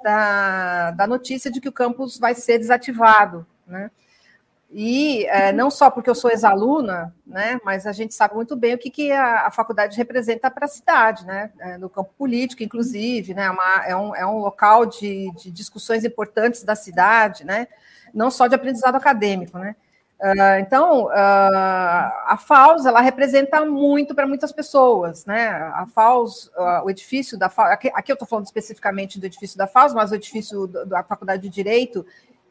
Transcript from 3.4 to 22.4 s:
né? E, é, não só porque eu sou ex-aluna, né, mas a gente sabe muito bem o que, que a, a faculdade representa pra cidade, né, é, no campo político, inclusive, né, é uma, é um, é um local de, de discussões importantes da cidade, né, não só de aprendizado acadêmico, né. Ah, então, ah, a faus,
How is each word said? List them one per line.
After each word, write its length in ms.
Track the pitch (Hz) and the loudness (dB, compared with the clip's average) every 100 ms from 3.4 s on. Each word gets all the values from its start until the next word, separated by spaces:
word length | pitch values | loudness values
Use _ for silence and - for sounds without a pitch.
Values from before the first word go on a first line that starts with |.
| 170 _ - | -18 _ -18
né? 240 | 180 208 _ _ _ _ _ _ _ _ | -14 -14 _ _ _ _ _ _ _ _
E, 560 | 208 220 262 302 247 - | -8 -2 0 0 -2 0
é, 260 | 196 196 | 2 2
não 180 | 202 269 | 2 0
só 180 | - 277 | 4 4
porque 200 | 262 247 | 4 -2
eu 40 | |
sou 160 | 233 240 | 0 0
ex-aluna, 840 | 226 214 196 233 302 226 175 170 _ - | 4 4 4 2 0 -2 -6 -10 _ -14
né, 320 | 190 214 247 | -6 -6 -4
mas 240 | 202 190 208 | -4 -6 -6
a 60 | |
gente 200 | 202 220 | -8 -8
sabe 220 | - 208 214 | -2 -2 -2
muito 180 | 233 | -8
bem 200 | 277 233 | -2 -2
o 40 | 240 | -2
que, 120 | 269 | -8
que 240 | 302 294 | -6 -2
a, 340 | 277 247 226 139 | 0 0 0 -2
a 20 | |
faculdade 460 | - 226 214 202 208 | -4 -4 -2 -4 -4
representa 560 | 240 247 226 226 254 | -4 -4 -4 -4 -4
pra 160 | - 294 | -6 -10
cidade, 580 | - - 302 220 214 180 | -6 0 2 2 0 -10
né, 260 | 196 214 - | -10 -10 -14
é, 200 | 180 180 | -16 -14
no 120 | 185 | -12
campo 240 | 196 190 - | -10 -10 -8
político, 440 | 277 240 254 - | -6 -4 -6 -8
inclusive, 720 | 214 233 240 208 226 240 185 | -10 -6 -6 -6 -6 -6 -6
né, 120 | 185 196 | -6 -4
é 40 | |
uma, 360 | 185 185 190 - | -2 0 0 0
é 80 | 185 | -4
um, 200 | 208 - | -4 -6
é 80 | 208 | -4
um 140 | 220 | -4
local 460 | 202 - 208 220 226 | -4 2 6 6 4
de, 460 | - 202 196 190 170 | -4 -8 -8 -10 -12
de 120 | 185 | -18
discussões 520 | 175 208 202 - 226 | -16 -16 -14 -4 -4
importantes 600 | 226 233 208 - 233 240 190 | -4 -6 -6 -2 -2 -2 -6
da 100 | 214 | -6
cidade, 720 | - 175 190 226 214 - 165 | -6 0 4 4 2 -2 -8
né, 240 | 208 240 _ _ _ _ | -6 -8 _ _ _ _
não 160 | 208 247 | -4 -2
só 160 | 254 247 | 2 2
de 100 | 247 | 2
aprendizado 420 | 247 233 254 262 | -2 -2 0 2
acadêmico, 600 | 294 233 202 190 175 175 | 0 0 0 -4 -8 -12
né. 160 | 196 214 _ _ _ - | -14 -14 _ _ _ -6
Ah, 400 | 196 196 196 196 | -2 4 4 4
então, 480 | 190 262 339 277 202 | 2 2 4 4 2
ah, 1120 | 185 196 196 196 190 190 185 180 175 127 113 117 | 2 4 6 4 2 0 0 0 0 -2 -4 -2
a 80 | |
faus, 500 | 208 | -2